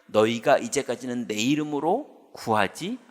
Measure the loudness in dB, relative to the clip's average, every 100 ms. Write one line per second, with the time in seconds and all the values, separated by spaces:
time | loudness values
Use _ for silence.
0 | -2 2 4 2 2 2 2 -2 -4 -6
1 | -6 -6 -4 -2 0 0 -2 -2 0 -2
2 | -4 -18 _ -8 0 2 0 -2 -10 -10
3 | -14